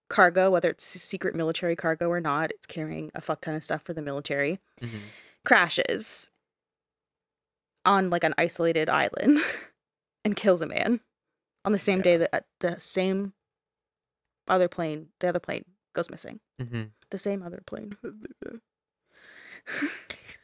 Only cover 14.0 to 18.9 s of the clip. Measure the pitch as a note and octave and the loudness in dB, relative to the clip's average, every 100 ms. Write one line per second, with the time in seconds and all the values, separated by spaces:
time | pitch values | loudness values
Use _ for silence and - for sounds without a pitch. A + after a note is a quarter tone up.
14 | _ _ _ _ - F#3 F3+ - E3 D3+ | _ _ _ _ 0 2 2 0 -6 -6
15 | D#3 - F3+ F3 - - - F#3 _ - | -12 -4 -2 -2 -4 -8 -10 _ _ -6
16 | E3 - - - _ - B2 A#2+ A2 G#2+ | -6 -8 -14 -16 _ -12 -8 -6 -8 -12
17 | - G3 G3+ G3 F3 F3+ F#3+ - G#3+ G3+ | -10 -6 -4 -4 -6 -14 -14 -12 -12 -14
18 | - G#3+ A3+ - - A#3 _ _ _ | -14 -14 -16 -14 -14 -14 _ _ _